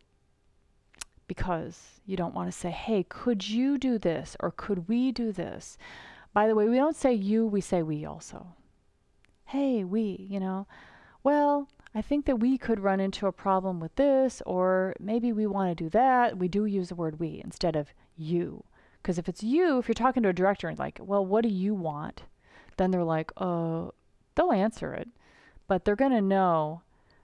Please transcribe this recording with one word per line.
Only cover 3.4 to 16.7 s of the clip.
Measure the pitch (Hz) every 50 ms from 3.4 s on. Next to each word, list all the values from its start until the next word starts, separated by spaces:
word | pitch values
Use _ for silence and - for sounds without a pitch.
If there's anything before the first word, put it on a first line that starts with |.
| 190
you | 208 214 233 262 277 285
do | 254 269 262 240
this?" | 208 - 175 160 131 156 - - -
Or, | - 170
"Could | - - - - 202 180 165
we | 202 226 240 254 262
do | 226 - 233 220
this?" | 190 180 170 - - - - - - - - - - - - - - - - - -
By | 208 214
the | 226 220
way, | 214 208
we | 226 240
don't | 254 285 311 311
say | - - 262 247
you, | 208 190 202 214 226 226
we | 220 202 196
say | 185 - 196 175
we | 160 156 151 151 151
also. | 151 151 156 - - - - - 175 165 _ _ _ _ _ _ _ _ _ _ _ _ _ _ _ _ _ _
"Hey, | - - 277 277 269 247 220 185
we," | 175 196 226 220 202 180 190 190 196
you | 196 196
know, | 190 190 190 190 196 - - - - - - - - - - _ -
"Well, | 277 294 294 294 294 285 285 277 - _ - - - -
I | 214
think | - - 285 294 277
that | - 262 214
we | 226 254 262
could | 247 - - 226 208
run | 190 202 190 196
into | 196 196 - - 208
a | 190
problem | - - - 196 190 190 185 190 180 170
with | 160 165 -
this, | - 277 285 269 269 262 247 - - -
or | - 185 185 185 185 185 185 185 190 - -
maybe | 175 202 226 240 226 247
we | 220 214 214
want | 202 196 196 190 180
to | 170 170 165
do | 160
that." | - 220 262 269 254 247 240 226 -
We | 185 180
do | 180 170 202 214
use | 208